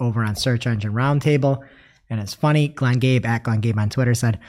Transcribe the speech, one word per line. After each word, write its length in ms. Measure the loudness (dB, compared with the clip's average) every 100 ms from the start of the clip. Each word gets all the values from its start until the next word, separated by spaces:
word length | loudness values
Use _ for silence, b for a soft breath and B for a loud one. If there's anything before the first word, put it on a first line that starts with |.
over 240 | -2 0
on 120 | -2 -2
Search 300 | 0 0 0
Engine 280 | -2 -2
Roundtable. 640 | -2 0 0 2 2 2 0 B B B B B
And 120 | -6
it's 140 | -6
funny, 340 | -2 0 2 0
Glenn 300 | 0 0 2
Gabe, 260 | 2 2
at 180 | 0 -2
Glenn 160 | -2 -2
Gabe 180 | 0 0
on 100 | 0
Twitter, 240 | 0 0
said, 260 | 2 0 -2